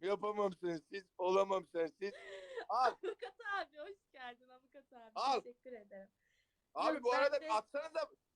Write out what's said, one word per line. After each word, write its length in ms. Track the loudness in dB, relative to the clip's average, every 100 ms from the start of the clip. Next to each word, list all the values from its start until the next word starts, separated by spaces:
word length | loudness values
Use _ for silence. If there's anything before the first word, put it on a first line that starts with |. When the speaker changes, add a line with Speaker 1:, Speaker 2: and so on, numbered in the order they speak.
Speaker 1:
Yapamam 520 | -2 0 0 2 2
sensiz, 520 | 2 -2 -2 -4 -10 -10 -2
olamam 480 | 4 6 4 2 0
sensiz. 460 | 0 -2 -2 -6 -6 -12 -14 -12 -10 -2
Al. 240 | 2 2 2
Speaker 2:
Avukat 320 | -4 -6 -10 -10 -6 -4
abi, 220 | -4 -8
hoş 200 | -14 -14 _
geldin 340 | -16 -14 -14 -20
avukat 440 | -20 _ -20 -20
abi. 180 | -20 -12 -2
Speaker 1:
Al. 240 | 2 2
Speaker 2:
Teşekkür 300 | 0 -12 -14
ederim. 380 | -14 -14 -18 -18 _ _ _ _ _ _
Speaker 1:
Abi, 200 | 0 2 2
Speaker 2:
Yok, 80 |
Speaker 1:
bu 80 | 2
Speaker 2:
ben 60 | 4
Speaker 1:
arada 240 | 4 2
Speaker 2:
de 100 | 0
Speaker 1:
atsanıza, 580 | 0 0 -4 -4 -4 -4 -6 _